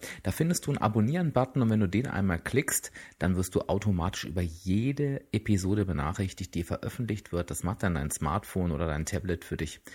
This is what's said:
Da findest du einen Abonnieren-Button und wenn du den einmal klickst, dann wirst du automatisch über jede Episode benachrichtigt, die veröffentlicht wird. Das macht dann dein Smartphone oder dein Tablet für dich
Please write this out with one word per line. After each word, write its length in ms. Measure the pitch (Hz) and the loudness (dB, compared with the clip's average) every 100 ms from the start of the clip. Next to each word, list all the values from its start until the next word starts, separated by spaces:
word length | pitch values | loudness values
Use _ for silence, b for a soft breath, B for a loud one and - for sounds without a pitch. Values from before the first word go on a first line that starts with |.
| B B | B B
Da 80 | 95 | -2
findest 340 | - 165 170 - | 0 0 0 -2
du 60 | |
einen 60 | - | 0
Abonnieren-Button 840 | 110 110 110 175 160 123 127 139 | 2 4 4 2 2 2 2 2
und 80 | 113 | 4
wenn 80 | 110 | 4
du 100 | 92 | 4
den 200 | 101 135 | 2 0
einmal 320 | - 98 82 | 0 2 0
klickst, 500 | - 127 - - - B B - | 0 0 0 -2 -4 B B -2
dann 160 | 87 92 | 2 2
wirst 180 | 92 | 2
du 60 | - | 0
automatisch 640 | - 98 104 90 90 - | 0 0 2 2 0 -2
über 180 | - 87 | -4 -2
jede 920 | 87 80 92 101 131 143 143 135 - | -2 -2 0 2 2 0 -2 -2 -2
Episode 520 | 110 - 98 92 104 | -2 2 2 2 2
benachrichtigt, 680 | 92 71 73 92 95 - 95 85 | 2 0 -2 -2 -4 -4 -6 -4
die 80 | |
veröffentlicht 680 | - - 110 - 110 107 - | -4 -4 -4 -4 -4 -4 -4
wird. 220 | 87 - | -4 -2
Das 100 | 80 | -4
macht 220 | 87 110 | -4 0
dann 100 | 98 | 0
dein 160 | 76 73 | 0 -2
Smartphone 600 | - 73 101 - 95 87 | -2 0 -2 -2 0 0
oder 160 | 76 82 | 0 0
dein 180 | 76 78 | -2 -2
Tablet 380 | 98 92 85 | -2 -2 -4
für 120 | - 78 | -4 -4
dich 260 | 78 - B | -4 -8 B